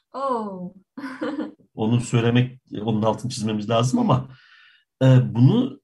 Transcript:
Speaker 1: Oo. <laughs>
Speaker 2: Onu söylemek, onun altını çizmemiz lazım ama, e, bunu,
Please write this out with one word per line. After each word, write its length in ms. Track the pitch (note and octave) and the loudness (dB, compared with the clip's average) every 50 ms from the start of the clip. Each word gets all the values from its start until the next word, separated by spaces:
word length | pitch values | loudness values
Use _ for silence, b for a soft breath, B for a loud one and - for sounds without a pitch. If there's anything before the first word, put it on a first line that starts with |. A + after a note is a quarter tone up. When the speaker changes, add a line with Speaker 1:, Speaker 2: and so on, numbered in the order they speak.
| _ _ - | _ _ -12
Speaker 1:
Oo. 600 | B3+ C#4 C4+ B3 A3+ A3 G3+ F#3+ F#3 F3+ F3+ - - _ _ _ | -8 -6 -4 -4 -6 -6 -8 -10 -12 -14 -14 -16 -20 _ _ _
<laughs> 580 | - C#4 C4 C4 - - B3 D4+ C#4+ B3 - - _ _ _ _ | -16 -16 -14 -12 -10 -8 -8 -8 -8 -10 -10 -12 _ _ _ _
Speaker 2:
Onu 260 | B2 A2 A2 A#2+ A#2+ | -6 -2 0 0 0
söylemek, 600 | - - - A#2 A2+ A#2+ A#2+ B2 B2 B2+ - - _ _ - - G#2 | 0 0 0 0 2 2 2 2 2 0 -4 -12 _ _ -12 -8 -4
onun 180 | A#2 G#2+ G#2+ G#2+ | -4 -2 0 0
altını 280 | A2 G#2+ G#2+ - B2 | 0 -2 -2 -6 -10
çizmemiz 400 | - - G#2 A2 G#2+ G#2+ G#2 G#2 | -8 -6 -6 -4 -4 -4 -4 -2
lazım 280 | A#2 A#2 A#2+ C3 - A#3+ | 0 0 2 2 2 0
ama, 300 | A#3 G#3 C3 - - B B B B B B B B B B B B B _ _ C3 | 2 2 2 0 0 B B B B B B B B B B B B B _ _ 4
e, 320 | C3 C3 B2 G#2+ G2+ G2 | 6 6 6 4 2 2
bunu, 460 | A2+ B2 D3 G3+ A#3+ - - - - | 4 4 4 4 4 0 -2 -6 -12